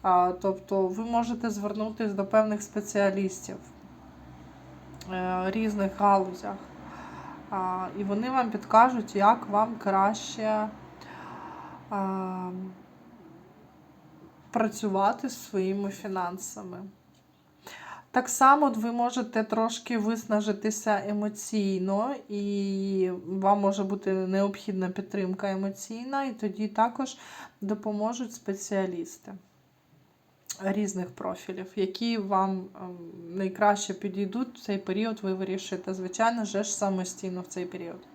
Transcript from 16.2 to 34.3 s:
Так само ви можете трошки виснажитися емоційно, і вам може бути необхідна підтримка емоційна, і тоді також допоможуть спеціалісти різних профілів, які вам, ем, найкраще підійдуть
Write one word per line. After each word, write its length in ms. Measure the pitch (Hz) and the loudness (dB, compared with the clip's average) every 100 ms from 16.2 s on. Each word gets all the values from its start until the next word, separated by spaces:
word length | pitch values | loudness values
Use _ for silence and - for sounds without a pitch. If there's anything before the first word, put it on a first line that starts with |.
| 175 185 - 214 185 180 196 - _ _ _ _ _ _ - - - - - | -4 -6 -12 -12 -12 -12 -14 -18 _ _ _ _ _ _ -20 -16 -16 -16 -2
Так 180 | 254 254 | -2 -2
само 420 | - 269 294 285 | 6 8 8 6
ви 220 | 220 233 | 2 -2
можете 520 | 233 240 247 226 220 | 0 0 0 0 -2
трошки 540 | 220 208 226 - - 233 | 0 2 0 -2 -2 0
виснажитися 1040 | 208 226 - 214 214 202 214 214 220 202 196 | 2 0 0 0 2 0 0 0 2 2 0
емоційно, 1040 | 208 208 208 - 220 196 190 185 196 240 269 - | -2 -2 -4 -2 2 2 2 2 2 0 -4 -6
і 840 | 208 202 202 196 196 196 190 185 180 170 | -4 -2 0 0 0 0 2 2 0 -4
вам 340 | 190 196 202 | 2 4 6
може 240 | 196 196 | 4 2
бути 280 | 190 202 190 | 0 0 0
необхідна 760 | 190 185 190 202 196 - 190 185 | 0 2 2 2 0 -4 -2 -2
підтримка 640 | 185 196 202 185 190 202 | -2 -4 -2 -2 -2 -2
емоційна, 720 | 190 196 196 - 226 247 277 | 0 -2 -4 -10 -10 -4 -2
і 80 | 269 | -2
тоді 360 | 220 208 190 214 | -2 -4 -2 -2
також 500 | 208 233 233 262 - - - - _ | 2 2 2 -6 -6 -18 -18 -18 _
допоможуть 720 | 196 208 214 208 220 240 233 | -4 -2 -2 0 -2 -2 -6
спеціалісти 1000 | - - 196 - 196 190 175 165 - - 190 _ _ _ _ _ _ _ _ _ _ - - | -6 -6 -6 -2 0 0 -2 -8 -12 -16 -18 _ _ _ _ _ _ _ _ _ _ -16 -4
різних 480 | 196 202 202 185 180 | -2 0 0 -2 -6
профілів, 560 | - 180 190 - 185 185 - | -6 -6 -6 -8 -8 -8 -2
які 420 | 190 - 233 226 | -2 0 0 0
вам, 460 | 196 190 190 190 190 - | 2 2 2 0 -6 -12
ем, 160 | 185 175 170 175 170 180 | -12 -12 -14 -14 -8 -4
найкраще 580 | 190 190 208 202 - | -4 4 4 4 -2
підійдуть 640 | 185 202 190 196 | -4 -4 -2 -2